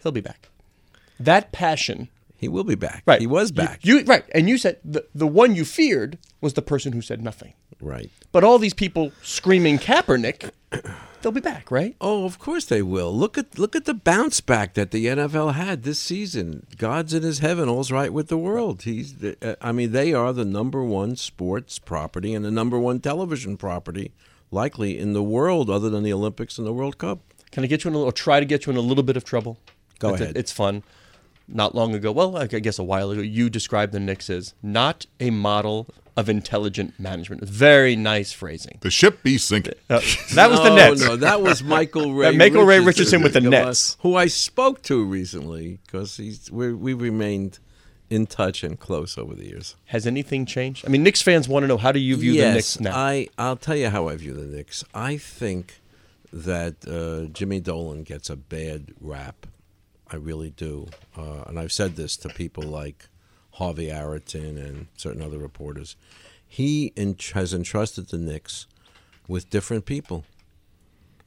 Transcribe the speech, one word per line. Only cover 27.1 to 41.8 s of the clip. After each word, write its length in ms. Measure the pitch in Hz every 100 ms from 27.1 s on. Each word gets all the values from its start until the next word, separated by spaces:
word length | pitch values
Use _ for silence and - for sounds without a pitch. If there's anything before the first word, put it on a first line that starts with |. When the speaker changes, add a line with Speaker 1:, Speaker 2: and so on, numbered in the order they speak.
| 185 _ _ _
Speaker 1:
Can 140 | -
I 40 | 131
get 160 | 156 175
you 20 |
in 60 | 151
a 20 |
little, 120 | 131
or 40 |
try 260 | - - 143
to 40 | 143
get 200 | 143 143
you 60 |
in 60 | 127
a 40 |
little 220 | 120 135 131
bit 120 | 127
of 60 |
trouble? 340 | - 120 113 113 _ _ _ -
Speaker 2:
Go 100 | 107
Speaker 1:
It's 80 | 92
a, 20 | 82
Speaker 2:
ahead. 120 | 80
Speaker 1:
it's 140 | 113
fun. 320 | - 101 101 - _ _ _ _ _ -
Not 260 | 113 104
long 220 | 120 113 107
ago, 160 | 104
well, 240 | 117 185 180
I 80 | 127
guess 300 | 110 107 101
a 60 |
while 260 | 90 95 98
ago, 120 | 104
you 280 | 104 110 120
described 440 | 110 - 107 104
the 80 | 101
Knicks 280 | 98 98 -
as 240 | 90 90 -
not 440 | 104 107 135 - - -
a 80 | 127
model 580 | 110 101 104 107 107 117 - _ -
of 100 | 107
intelligent 720 | 107 - 107 104 98 92 -
management. 420 | 92 92 85 80 98
Very 500 | 104 147 143 131 113
nice 380 | 107 107 101
phrasing. 460 | - 90 80 - -
Speaker 3:
The 100 | -
ship 320 | - 190 -
be 140 | 131 131
sinking. 380 | - 104 - - -
Speaker 1:
Uh, 120 | 120 - - -
that 160 | 131 220
was 100 | 240
the 100 | 226
Speaker 2:
No, 60 | 202
Speaker 1:
Nets. 260 | 170 139
Speaker 2:
no, 140 | 127 120
that 260 | 135 208
was 220 | 190 117
Michael 500 | 139 156